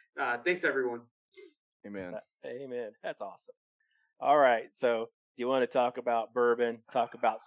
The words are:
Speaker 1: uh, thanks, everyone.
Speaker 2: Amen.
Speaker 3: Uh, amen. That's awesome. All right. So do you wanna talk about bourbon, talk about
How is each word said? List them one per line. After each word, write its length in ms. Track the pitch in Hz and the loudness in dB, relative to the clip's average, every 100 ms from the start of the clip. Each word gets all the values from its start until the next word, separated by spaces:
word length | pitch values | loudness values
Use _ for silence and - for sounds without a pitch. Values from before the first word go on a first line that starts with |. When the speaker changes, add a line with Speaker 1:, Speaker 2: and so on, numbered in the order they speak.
| _ - | _ -6
Speaker 1:
uh, 160 | 131 120 | -4 -2
thanks, 180 | 165 180 | -2 0
everyone. 380 | 160 135 123 120 - _ _ - - _ _ _ - | 0 0 -2 -4 -12 _ _ -20 -20 _ _ _ -14
Speaker 2:
Amen. 280 | 101 90 | -10 -10
Speaker 3:
Uh, 40 | - - _ 135 | -12 -14 _ -12
amen. 460 | 123 135 123 110 107 | -12 -10 -10 -10 -10
That's 180 | 175 151 | -12 -10
awesome. 340 | 101 85 - - _ _ _ _ _ - | -12 -16 -20 -20 _ _ _ _ _ -4
All 180 | 135 151 | 2 6
right. 280 | 135 113 - - | 6 4 -2 -2
So 300 | 123 117 117 _ _ - | 0 0 -4 _ _ -6
do 40 | |
you 80 | 123 | -2
wanna 180 | 131 120 | 0 0
talk 320 | 131 123 127 | 2 0 -2
about 340 | 120 117 110 | -2 -2 -2
bourbon, 460 | 123 120 117 120 117 _ | 2 2 4 0 -4 _
talk 220 | 127 117 | -4 -2
about 240 | 113 117 110 | -2 -2 -2